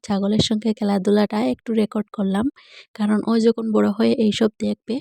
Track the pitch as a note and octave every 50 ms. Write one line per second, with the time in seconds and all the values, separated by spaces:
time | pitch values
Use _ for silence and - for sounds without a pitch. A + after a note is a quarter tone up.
0 | - - G#3 F#3+ G3 G3 G#3+ A3 - - A#3 G#3+ G#3+ A3+ G#3+ - G#3+ G3+ G3+ G3+
1 | F#3 G#3 G3+ G#3 G#3 G3+ - G#3 A#3+ C4 B3 A#3+ _ - A3+ A3 G#3+ G#3 - A3
2 | G#3 _ - - G3+ F#3+ F#3+ G3 A3+ C#4+ - - - _ - - - _ _ -
3 | G#3 G#3 G#3+ G#3 - - A3+ A#3 A3 A#3 A3+ - A3+ A3+ G#3+ G#3+ G#3 G#3 G#3 -
4 | A3+ A#3 A#3 A#3+ A3+ G#3+ G3 - A3+ G#3+ _ _ A3 G#3 G#3 _ _ - A3 C#4